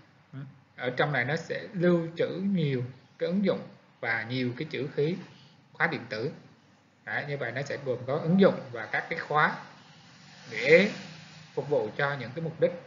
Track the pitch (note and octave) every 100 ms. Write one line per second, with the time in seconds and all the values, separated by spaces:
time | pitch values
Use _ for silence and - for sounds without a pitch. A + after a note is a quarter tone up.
0 | - _ _ C3+ C3+ - _ - D3 E3
1 | D3 C#3 A#2+ E3 - - - F#3+ F3 F3
2 | E3 - D3 D3+ G3 F#3+ D3+ C3 B2 -
3 | - - E3 F#3 F#3+ A2+ - - - _
4 | A#2 A2+ A2 B2+ B2 B2 D#3 B2 C#3+ -
5 | D3 F#3 - - - - _ - E3 C3+
6 | A2 A2 B2+ - - - _ _ _ _
7 | - A2+ C#3+ C#3+ B2 A#2+ C#3+ A#2 C#3 A#2
8 | A#2+ D3 E3 F#3+ F#3+ - - A#2 A2 C#3+
9 | - E3+ - D3+ E3 - - - - -
10 | - - - - - A2 B2 E3 G#3 -
11 | - - - - - - C#3 C#3+ G#2+ -
12 | C#3+ C#3+ A#2 C#3 E3 - E3+ -